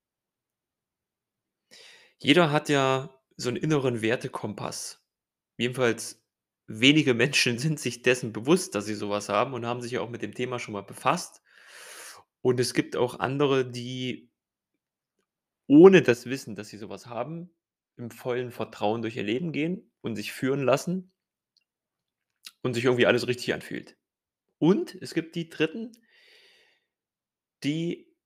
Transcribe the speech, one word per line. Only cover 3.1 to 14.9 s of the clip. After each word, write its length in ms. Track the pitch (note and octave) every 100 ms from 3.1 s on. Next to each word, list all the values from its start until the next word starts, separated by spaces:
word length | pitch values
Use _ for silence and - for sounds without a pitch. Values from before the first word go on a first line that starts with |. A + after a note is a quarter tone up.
| - _ -
so 100 | B2
einen 100 | A#2+
inneren 440 | D#3 D3+ C3 A#2+
Wertekompass. 1000 | A2 C3 C3 - A2 G2 - - - - _ _ _ _ _ -
Jedenfalls 720 | A#2+ B2 A#2+ A2+ - - _ _ _ _ -
wenige 460 | A2 B2+ D3+ C3+
Menschen 440 | A#2 C#3 C#3 B2+ A#2+
sind 220 | D#3 D3
sich 220 | C3 -
dessen 320 | B2+ B2 A#2
bewusst, 420 | G2+ B2 F#3 - G#2
dass 100 | G#2
sie 100 | G#2
sowas 340 | G#2 G2+ G2+
haben 240 | G2+ C3
und 120 | B2+ A#2
haben 160 | B2
sich 120 | A#2+
ja 80 | B2
auch 80 | A2
mit 120 | A#2
dem 140 | G2+ -
Thema 240 | B2+ B2
schon 140 | -
mal 80 | G2+
befasst. 600 | F#2+ - B2+ F3 - - _ _ - - - - - - _ _
Und 180 | B2+ B2
es 140 | B2
gibt 240 | - - D#2
auch 220 | B2 -
andere, 460 | B2 C#3 C#3+ C3+ B2
die 640 | A#2+ A#2+ B2+ B2+ - A#2+ _ _ _ _ _ _